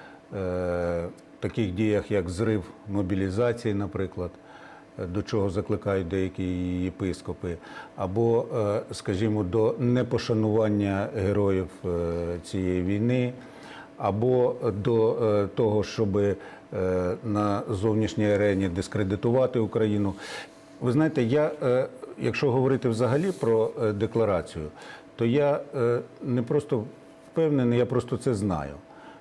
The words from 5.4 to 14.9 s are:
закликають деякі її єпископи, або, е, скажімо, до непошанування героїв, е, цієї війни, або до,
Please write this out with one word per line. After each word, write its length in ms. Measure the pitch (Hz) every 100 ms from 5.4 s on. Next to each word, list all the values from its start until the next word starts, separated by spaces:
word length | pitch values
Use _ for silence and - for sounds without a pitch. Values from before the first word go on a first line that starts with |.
| 101
закликають 580 | 92 - 104 104 98 85
деякі 340 | 95 92 -
її 420 | 92 90 90 90
єпископи, 720 | 90 - 95 85 - 85 90 82 - - - -
або, 480 | 95 101 117 117 - 123
е, 240 | 104 107 -
скажімо, 500 | 110 - 95 110 107
до 320 | 92 110 110 -
непошанування 1300 | 120 123 120 120 - 113 110 107 110 104 101 98 101 113
героїв, 520 | 95 101 101 95 90 -
е, 40 | 95 87 85 85 85 87
цієї 380 | - 98 90 92
війни, 500 | 90 101 117 127 123 123 - - - - - -
або 580 | 110 98 123 127 123 - 123 101
до, 320 | 101